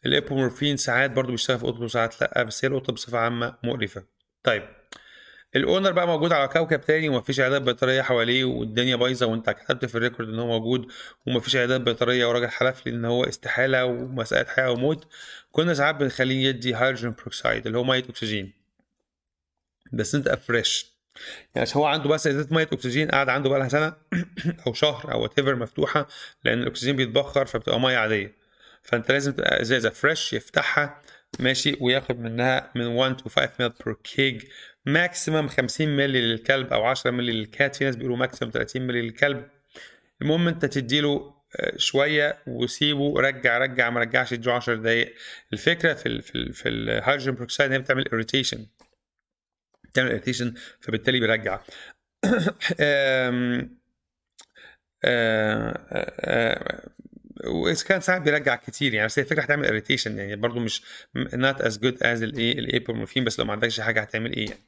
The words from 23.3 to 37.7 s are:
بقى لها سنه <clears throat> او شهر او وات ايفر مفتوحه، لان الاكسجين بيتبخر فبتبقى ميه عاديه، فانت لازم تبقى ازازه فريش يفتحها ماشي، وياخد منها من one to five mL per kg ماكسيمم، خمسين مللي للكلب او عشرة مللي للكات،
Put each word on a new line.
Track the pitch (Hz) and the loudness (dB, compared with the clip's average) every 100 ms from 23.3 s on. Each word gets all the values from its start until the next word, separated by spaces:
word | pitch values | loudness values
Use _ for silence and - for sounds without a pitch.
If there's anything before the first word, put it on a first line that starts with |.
| 127 135 | 2 2
بقى | 139 | 2
لها | 131 | 2
سنه | 147 156 160 _ 175 170 | 2 0 -4 _ -4 -4
<clears throat> | - 170 175 - | -4 -4 -2 -4
او | |
شهر | 113 151 123 151 | 2 0 0 -4
او | 113 | -2
وات | 113 - | 0 2
ايفر | 135 | 2
مفتوحه، | 123 117 - - 151 139 - - _ | 0 -4 -2 0 0 -2 -10 -20 _
لان | 120 117 | 0 0
الاكسجين | 123 123 123 135 | -2 -2 -2 0
بيتبخر | 127 120 139 143 135 | 2 0 0 0 0
فبتبقى | 117 - 117 | -4 -2 2
ميه | 127 123 | 2 2
عاديه، | 110 107 101 _ _ _ - - | 2 0 -2 _ _ _ -20 -20
فانت | - 120 113 | -2 -2 2
لازم | 143 139 | 2 2
تبقى | 131 - - | 0 2 2
ازازه | 113 127 113 | 2 2 2
فريش | - 143 156 - | 2 0 0 -2
يفتحها | 117 - - 147 - 143 - - - _ - | -6 -2 -2 0 0 -2 -6 -20 -20 _ -2
ماشي، | 127 131 147 143 | 0 2 0 0
وياخد | 123 131 - 120 | 0 0 0 -6
منها | 117 117 127 131 - | -4 0 2 2 -2
من | 123 120 117 131 | -4 -2 2 0
one | 127 | 0
to | - | -6
five | - 131 - | -4 -4 -2
mL | 123 - | -4 -2
per | - | -8
kg | 110 - - 135 113 - - - _ - | -8 -8 0 0 -2 -14 -20 -20 _ -2
ماكسيمم، | 151 175 - - 156 147 | 0 0 -2 -2 0 0
خمسين | - 127 - 151 143 | -2 -2 -2 0 2
مللي | 139 131 | 2 2
للكلب | 117 113 - 135 127 | 0 -2 0 0 2
او | 120 | 0
عشرة | 113 131 131 | 2 0 -2
مللي | 123 120 | -2 -2
للكات، | 113 107 - 139 | -2 -6 -2 -2